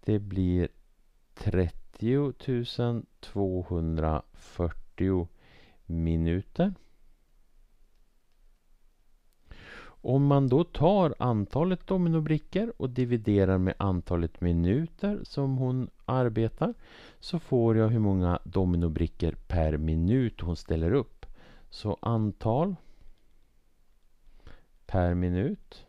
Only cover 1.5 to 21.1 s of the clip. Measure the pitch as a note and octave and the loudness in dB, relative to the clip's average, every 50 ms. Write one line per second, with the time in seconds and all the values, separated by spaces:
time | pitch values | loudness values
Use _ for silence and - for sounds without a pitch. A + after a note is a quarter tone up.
1.5 | F#2 F2+ F#2 E2+ - - - - - - - A2+ B2+ C#3 D3 C#3 B2+ - - - | 0 2 0 0 -2 -8 -14 -14 -12 -6 -2 0 2 2 0 -2 -4 -8 -6 -4
2.5 | C3 A#2+ A#2+ - - - B2 A#2+ A#2+ A#2 - _ _ _ - - - G2 G2+ F#2+ | -2 -2 -2 -4 -4 -2 -2 -2 -2 -2 -6 _ _ _ -20 -10 -4 -2 0 0
3.5 | F#2 F2+ F2 - F2+ E2+ E2 E2 D#2+ D#2+ D#2 D#2+ D#2 D2 - - - - - - | 0 -2 -4 -4 -4 -2 -2 -2 -2 0 0 0 0 -2 -4 -8 -20 -20 -20 -20
4.5 | - - F2 E2+ - - - - - - F2+ F#2+ F#2+ F#2 F2 F2 - - _ - | -6 -4 -4 -4 -4 -6 -14 -14 -6 -2 0 0 2 0 -2 -4 -8 -20 _ -20
5.5 | - - - - - - _ - E2+ E2 E2 E2 E2 E2 D#2+ E2 E2+ F#2 F#2+ - | -20 -20 -20 -20 -20 -20 _ -8 -4 -2 0 0 0 2 2 2 0 -2 -4 -6
6.5 | - - E3+ G3+ F#3+ - - - - _ - - - _ _ _ _ _ - _ | -2 -2 -2 -2 -2 -6 -16 -20 -20 _ -20 -20 -20 _ _ _ _ _ -20 _
7.5 | _ - - _ _ - - _ _ _ - _ _ _ _ _ _ _ _ - | _ -20 -20 _ _ -20 -20 _ _ _ -20 _ _ _ _ _ _ _ _ -20
8.5 | - _ _ _ - _ _ - _ _ _ _ - - _ - _ _ _ - | -20 _ _ _ -20 _ _ -20 _ _ _ _ -20 -20 _ -20 _ _ _ -20
9.5 | - - - - - - - - - - - - B2 C#3 C#3+ C#3+ C#3+ C#3 C#3 C3 | -20 -20 -20 -20 -20 -20 -20 -20 -20 -14 -4 0 2 4 4 6 6 6 6 6
10.5 | A#2+ C#3+ F3 - - - C#3 E3 G3+ G3+ F#3 D3+ A#2+ - - B2 A#2 G#2+ G2+ F2+ | 4 4 2 0 0 2 4 4 4 4 4 2 0 0 -2 0 0 0 0 0
11.5 | - C3 D#3 F#3 F#3 F3 - - F#3+ F#3+ F3+ E3+ E3 D#3+ D#3 D3+ D#3 D3+ - - | 0 0 0 0 -2 -4 -2 -2 0 2 2 2 2 2 2 2 0 -2 -2 -2
12.5 | - F3+ G#3+ A#3 - - C#3+ C3 B2 B2 B2+ A#2+ A#2+ A#2 G#2+ A2 G#2 G2+ F#2+ F#2+ | -2 -2 -2 -2 -4 -6 -6 -6 -2 -2 0 0 0 0 2 4 4 4 6 4
13.5 | F#2+ F#2+ F#2 F#2 - - - G2 F#2 F2 E2 - F2+ E2+ E2+ E2 - - - F2 | 4 2 2 0 0 -2 -2 0 0 -2 -2 -2 -2 0 -2 -2 -4 -2 0 0
14.5 | E2+ E2+ E2 F2 G2 C3+ E3 D#3+ - - - G3+ G#3 - - - - - C#3 C3+ | 2 2 4 2 2 2 0 -4 -8 -6 -4 -4 -4 -4 -8 -8 -6 -4 -2 -2
15.5 | C3+ C3 C3 B2+ B2+ B2+ B2+ - - - - - B2 C3 B2+ A#2+ A2 A2 A2+ A2+ | 0 -2 -2 -2 -2 -2 -4 -6 -10 -14 -6 -2 0 0 0 0 0 0 -2 -2
16.5 | - - C#3+ G#3 A#3 - - - - - - - - - - - - E3+ - - | -2 -2 -4 -4 -4 -6 -14 -20 -20 -20 -20 -20 -20 -18 -14 -6 -6 -6 -4 0
17.5 | - B2+ A#2 A2+ A2+ A2 A2 A2 A#2 A#2 G#2+ G2+ G2 F#2 F2+ F2 F2 - - - | 2 2 4 4 4 4 4 2 2 2 2 2 2 2 2 2 0 -2 -4 -4
18.5 | - G2 F#2+ F2+ F2 F2 E2+ E2+ D#2 D#2 E2+ E2 - - - E2 D2+ - - - | -2 0 2 2 2 2 2 0 0 0 -2 -2 -2 -4 -4 -4 -4 -6 -8 -4
19.5 | - E2+ D#2 D#2 D#2 D2+ D#2 D#2+ D#2+ D#2+ E2 F2+ A2+ C3 B2+ A2+ - - - E2+ | 0 0 2 2 0 0 -2 0 0 0 2 2 2 2 0 -2 -4 -6 -6 -6
20.5 | F2 D#2 - - E2 D#2+ D#2+ E2+ G#2 C#3+ A#2 - | -6 -6 -4 -4 -4 -2 0 0 0 0 -2 -4